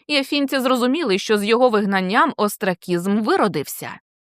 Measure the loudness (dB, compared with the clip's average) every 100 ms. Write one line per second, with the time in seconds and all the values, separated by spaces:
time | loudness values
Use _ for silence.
0 | -4 -2 0 -2 0 0 0 0 0 0
1 | 0 -2 0 0 2 4 4 2 0 0
2 | 0 2 2 0 -2 0 -4 -4 -2 -2
3 | 0 0 0 2 2 -2 -6 -10 -12 -14
4 | _ _ _